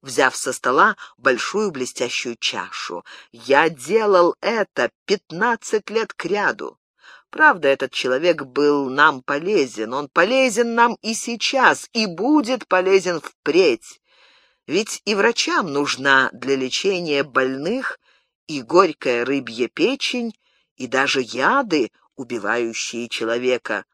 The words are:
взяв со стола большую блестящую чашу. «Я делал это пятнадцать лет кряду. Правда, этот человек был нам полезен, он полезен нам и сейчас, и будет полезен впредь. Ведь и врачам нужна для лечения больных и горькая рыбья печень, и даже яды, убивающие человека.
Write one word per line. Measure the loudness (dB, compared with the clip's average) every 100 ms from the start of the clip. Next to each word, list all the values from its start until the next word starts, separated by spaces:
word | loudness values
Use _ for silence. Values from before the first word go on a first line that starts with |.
взяв | -6 2 2 2
со | -6
стола | -4 0 4 4 2 -12 _
большую | 0 0 0 -2 -2
блестящую | -4 -8 -6 -6 -4 -6 -6
чашу. | -6 -6 -10 -10 -10 -12 -14 -20 -20
«Я | -20 2 4 4
делал | -2 -2 0 4 6 4 2
это | -4 -2 -4 -2 -4 _ -4
пятнадцать | -4 _ -4 -2 -2 -2 -4 -2
лет | -6 -6
кряду. | -8 -4 -2 -2 -4 -10 -14 _ _ -20 -20 _
Правда, | 2 2 4 2
этот | 2 0
человек | -4 -2 0 2 0
был | -2 0 2 2 0
нам | 4 4 4
полезен, | -4 -4 0 0 0 -2 -6
он | -4 -4
полезен | 2 2 4 2 2 0
нам | 2 2 0
и | -6
сейчас, | -8 -6 -6 -2 2 4 2 -4
и | -4 -4
будет | -2 2 2 2 -4 0
полезен | 0 4 2 2 -6
впредь. | -8 _ 0 4 4 2 -4 -20 _ _ _ _ _ _ -6
Ведь | -4 -4 -8
и | -4
врачам | 0 0 0 -2 -2 -2
нужна | -2 -2 -2 2 4 2
для | -2 -2 -2
лечения | -2 -2 -2 -2 -2 -2
больных | 0 0 0 -2 -4 -4 -6 -12 _ _ _ _ -10
и | -10
горькая | 2 4 4 0 -2 -2
рыбья | -2 -4 -4 -6 -6
печень, | 0 -2 0 -4 -4 -6 -10 _ _ _ _
и | -4
даже | -2 0 0
яды, | -4 0 2 2 2 0 0 _ _ -16
убивающие | -8 -6 -2 -2 -2 -4 -8 -8 -8
человека. | -6 -4 0 0 0 -2 -8 -8